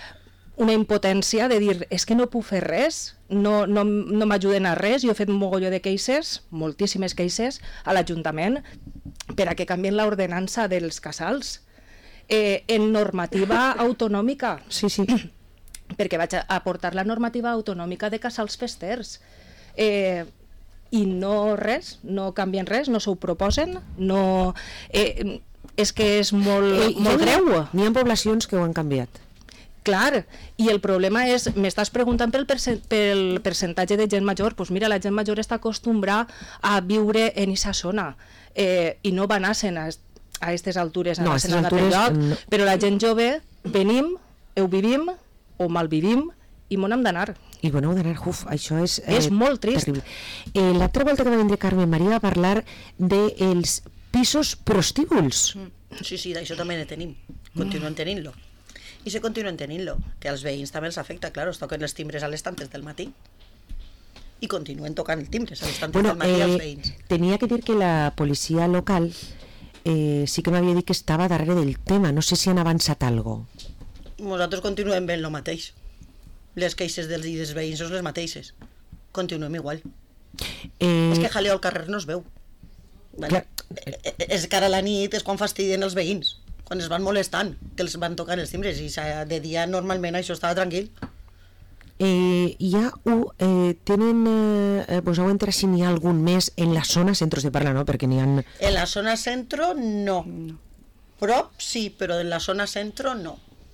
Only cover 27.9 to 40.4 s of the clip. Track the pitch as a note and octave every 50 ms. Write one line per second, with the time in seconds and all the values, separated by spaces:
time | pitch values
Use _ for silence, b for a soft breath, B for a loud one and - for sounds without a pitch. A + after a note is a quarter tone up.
27.9 | A3+ C4 B3+ B3 A3+ G#3 - G#3+ A3 A3+ A3 - - F#3 F3 E3 E3 F3 D#3+ D3
28.9 | C#3 C3 B2 - - - - - - - - B B B B B - - - -
29.9 | G3 F#3 A3+ C#4 C#4+ A3+ F3+ B B B B B B - A3+ A3+ G#3+ G3+ - G3
30.9 | F#3+ F#3 F#3 F#3+ G#3 A#3 B3 B3+ B3 B3 A#3+ A#3+ A3+ G3+ G3 F#3+ - - G#3+ -
31.9 | - B3 B3 A#3 A#3+ A#3 A#3+ A#3 A3+ C4+ C#4 - C#4 B3 - B3+ A#3 G#3 - -
32.9 | A#3 G#3+ G#3 G3+ G3+ G3 F#3+ F#3 F3+ F#3 - G3 E3+ - G3 E3+ E3+ - F#3 F3
33.9 | G#3 G#3 A3 G#3 G#3 G3+ G3 G3+ G3 F3 G3 A3+ - - F#3 - F3+ F#3+ A3 A3
34.9 | G#3 G3 F#3 G3+ G3+ G#3+ G#3+ G#3 G#3 G#3 G#3+ - A#3 A3+ - A3+ G#3+ - - A#3
35.9 | A3+ G#3+ G3 F#3+ G3 G#3+ A#3 A3+ B B B B B B - G3+ G#3 G3 F3+ F3+
36.9 | G#3 G#3+ G#3+ G#3 G#3+ A3 A3 A3+ - G3+ G3+ F#3+ F#3+ F#3+ - G#3 F#3+ - - F3
37.9 | G3 G#3+ F#3 D3+ - B B B B B B B B - G3+ F#3 F3+ F3+ E3+ E3
38.9 | - - - G3+ F3+ F#3 G3 G3+ G#3+ G3+ F#3+ F#3+ A3 - - G3+ F3 E3 D#3 D#3+
39.9 | E3 - - - - - - - - -